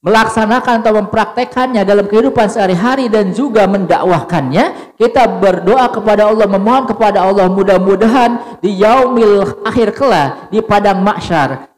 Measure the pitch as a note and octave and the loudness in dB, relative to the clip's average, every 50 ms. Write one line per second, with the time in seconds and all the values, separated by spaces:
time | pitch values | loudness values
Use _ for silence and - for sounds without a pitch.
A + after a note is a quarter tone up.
0 | - F3+ G#3+ A3 A3 A3 - A3+ A3 G#3+ A#3+ B3+ B3+ B3+ A#3+ A3+ A3 A#3 G#3+ G#3+ | 0 2 2 2 2 2 0 -2 0 0 0 -2 0 0 -2 0 0 0 0 0
1 | G#3 G#3 - A3 G#3 A3+ - B3 B3 B3 - B3+ B3+ B3+ B3+ A3 F#3+ F#3+ G#3 G3+ | 0 -2 -2 -2 -2 -2 -4 -6 -6 -4 -2 -4 -2 -2 0 -2 0 2 2 0
2 | G3 G3+ G#3 A3 A#3+ C4+ - A#3 A3 G#3 A3 A3+ G3+ F#3 F#3 F3 G3 B3 C4 C4+ | 0 2 0 2 2 2 0 0 0 0 0 -2 -2 0 0 0 0 -2 -2 -2
3 | C4 A#3 G#3 G#3+ G#3 F#3 F3 - C4 C#4+ G#3+ A3 G3 F#3 G3+ G3+ F#3 D#3+ F3 - | -2 -2 0 0 0 -2 -2 -4 -4 -2 2 2 2 2 0 -2 0 0 0 0
4 | - F#3 F3+ D#3 - - F3 D#3+ C3+ B2+ C3+ F#3 C#4 F#4+ - - - - _ _ | 2 0 0 0 -2 -2 -4 -4 -2 -2 0 0 -2 -2 -4 -10 -18 -20 _ _
5 | A3 A#3 A3+ C#4 A#3+ G3+ F#3+ F#3 F#3 F#3+ F#3 F3 F3 F3+ A#3 C4 B3+ A#3+ - A3+ | -2 0 2 2 0 0 0 0 0 0 0 0 0 0 2 2 2 0 -2 -2
6 | G3+ G#3+ G#3 G#3 G#3+ G#3+ A3 A3 G#3+ G3 G3 G3 G3 A3 B3 C4 C4 - G#3+ - | -2 0 2 2 2 2 2 2 0 0 0 0 0 2 0 0 0 -2 -4 0
7 | A3+ G#3 G3+ G3 F3+ F#3+ G3+ G3+ F#3 F3+ F#3 G3 F#3+ G3 F#3+ F#3 F#3 F#3+ G3 F3+ | 0 0 2 2 0 2 2 2 2 2 2 0 2 2 2 2 4 2 2 2
8 | G#3+ A3+ A3+ C4+ A#3+ A#3+ A#3+ A#3 - - - - - G3 G3+ F#3 G#3 G#3+ A#3 C4+ | 2 2 2 2 2 0 0 -4 -8 -12 -14 -6 -6 -4 -2 0 2 2 4 2
9 | C4 B3 B3 A#3 A3+ G#3 G3+ G3+ G3 - - - - A3+ A3 B3 A3+ G#3+ - - | 2 0 0 2 2 4 4 2 0 -2 -6 -8 -8 -4 -2 0 0 -2 -2 -2
10 | C4+ C4+ G#3 D#3+ C#3+ C3+ C3 - - - F#3 A3 G#3+ - G#3 G3+ G3+ G3+ F#3+ F#3 | 0 0 2 2 0 -2 -4 -8 -14 -4 -4 -4 -2 0 0 0 2 0 0 0
11 | F#3+ G#3 - F3 - - F3 D#3+ C#3 B2+ C3+ B2+ - _ _ | 0 -2 -2 -4 -6 -4 -2 -2 -2 -2 -4 -10 -14 _ _